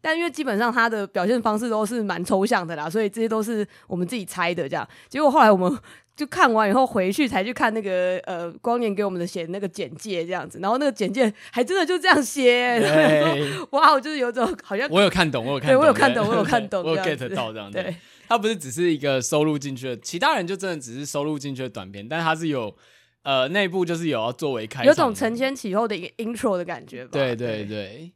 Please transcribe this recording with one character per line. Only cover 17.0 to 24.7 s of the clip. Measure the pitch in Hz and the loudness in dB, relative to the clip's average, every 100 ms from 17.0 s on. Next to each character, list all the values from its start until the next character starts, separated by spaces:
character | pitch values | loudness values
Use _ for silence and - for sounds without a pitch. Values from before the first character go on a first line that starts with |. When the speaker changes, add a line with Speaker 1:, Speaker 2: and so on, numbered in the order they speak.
| 185 | -2
Speaker 1:
样 | 139 | -4
子。 | 123 | -4
Speaker 2:
get | |
到 | 185 113 | -4 -6
这 | 110 | -8
样 | 101 | -8
子。 | 123 | -8
Speaker 1:
对。 | 185 170 - - - | -8 -10 -16 -20 -2
Speaker 2:
他 | 233 | 0
不 | 214 | 0
是 | 208 | -4
只 | 139 | -8
是 | 120 175 | -2 0
一 | 151 | 0
个 | 139 135 | 0 0
收 | 113 151 | 0 2
录 | 156 147 | 2 0
进 | 139 135 | -4 -8
去 | 131 | -8
的， | 117 | -8
其 | - 175 | -8 -2
他 | 214 | 0
人 | 277 175 | 0 -4
就 | 190 | -6
真 | 190 | -6
的 | 160 | -8
只 | 127 | -10
是 | 123 | -12
收 | 143 147 | -6 -4
录 | 147 147 | -4 -4
进 | 139 | -6
去 | 131 | -8
的 | 131 | -8
短 | 107 92 | -10 -14
片， | 98 110 | -14 -8
但 | 160 | -2
他 | 165 | 0
是 | 160 160 | 0 -2
有， | 139 107 - _ _ _ _ | -2 -4 -10 _ _ _ _
呃， | 143 135 131 | 0 2 2
那 | 196 | 2
一 | 196 | 0
部 | 185 | 0
就 | 175 | -2
是 | 170 170 | -2 -2
有 | 123 | -2
要 | 113 | -2
作 | 123 151 | -4 -4
为 | 120 | -4
开 | 110 | -6